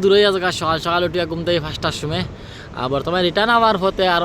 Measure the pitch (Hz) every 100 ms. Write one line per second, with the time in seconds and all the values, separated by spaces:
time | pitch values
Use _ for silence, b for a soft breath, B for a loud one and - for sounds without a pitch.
0 | 190 202 208 190 180 - 160 160 170 175
1 | 175 175 170 165 165 170 156 - 165 -
2 | 151 170 185 B B B B - 127 139
3 | 156 180 180 190 226 233 226 196 190 190
4 | 185 175